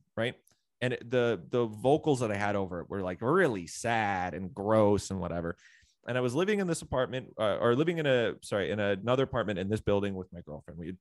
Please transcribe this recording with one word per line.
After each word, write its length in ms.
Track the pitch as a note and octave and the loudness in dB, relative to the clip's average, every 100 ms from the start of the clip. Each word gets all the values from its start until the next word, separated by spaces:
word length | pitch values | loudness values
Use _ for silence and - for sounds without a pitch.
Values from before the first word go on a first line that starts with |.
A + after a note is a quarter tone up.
| _ - | _ -4
right? 200 | A#2 - _ _ _ - | -4 -6 _ _ _ -4
And 120 | B2 | -4
it, 160 | B2+ A#2+ | -4 -2
the, 320 | B2 A#2+ G2+ - | 2 2 0 -2
the 160 | B2 A#2 | 0 0
vocals 560 | G#2+ B2+ D#3 D#3 B2+ | 0 4 4 4 0
that 100 | A2+ | 0
I 40 | G2+ | 0
had 180 | G#2 G2+ | 0 0
over 260 | F#2+ F2 | -2 -6
it 80 | - | -6
were, 120 | G2 | -4
like, 180 | F#2 F2+ | -4 -4
really 460 | A#2 F3+ E3 G2+ E2+ | 0 2 2 0 -6
sad 640 | - A#2 A2+ G#2 F#2+ F2+ | -6 -2 0 0 0 -2
and 200 | F2 F#2 | -4 -8
gross 580 | - G2 A2 G#2 G2+ - | -4 2 6 6 4 0
and 80 | F#2+ | -4
whatever. 380 | F2 E2+ E2+ - - - _ _ - | -4 -4 -4 -6 -14 -20 _ _ -4
And 100 | B2+ | -2
I 40 | |
was 120 | B2+ | 0
living 260 | C3+ F#3+ G3+ | 0 0 0
in 60 | F#3 | 0
this 160 | D#3+ | -4
apartment, 460 | D3+ C3+ A#2 B2+ - - | -2 -2 0 -2 -8 -2
uh, 180 | G#2+ F2+ | 0 2
or 180 | A#2 A#2+ | 2 4
living 240 | E3 E3+ | 2 0
in 80 | D3 | 2
a, 260 | B2+ A2 C2+ | 2 2 -2
sorry, 300 | - G#2 D#2+ | -4 -2 0
in 80 | G#2 | 0
another 440 | G2+ G2 A2 B2+ | 0 0 0 2
apartment 360 | C3 B2 G#2 F#2+ | 2 0 -2 -2
in 100 | F#2+ | -2
this 120 | G#2+ | -2
building 340 | G#2+ G2+ G2+ F#2+ | 0 0 0 -6
with 160 | F2+ | -10
my 80 | E2+ | -14
girlfriend. 380 | D2 D2+ - D#2 | -14 -14 -14 -12
We 80 | E2+ | -12
had 100 | F#2 | -6